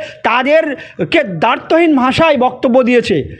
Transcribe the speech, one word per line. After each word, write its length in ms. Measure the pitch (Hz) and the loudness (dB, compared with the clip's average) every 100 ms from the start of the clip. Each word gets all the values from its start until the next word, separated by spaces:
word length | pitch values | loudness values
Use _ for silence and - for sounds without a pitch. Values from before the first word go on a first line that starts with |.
| - - | -6 -6
তাদেরকে 1000 | 226 233 262 311 311 254 - - 160 339 | -4 -2 2 2 0 -6 -12 -8 -2 -2
দ্বার্থহীন 720 | 240 170 175 262 - 330 339 277 | -2 -2 -2 -2 0 2 2 2
ভাষায় 420 | 254 - 320 285 | 0 2 2 2
বক্তব্য 460 | 247 247 269 240 | 0 -2 0 2
দিয়েছে 400 | 240 247 226 170 127 | 2 2 2 -2 -4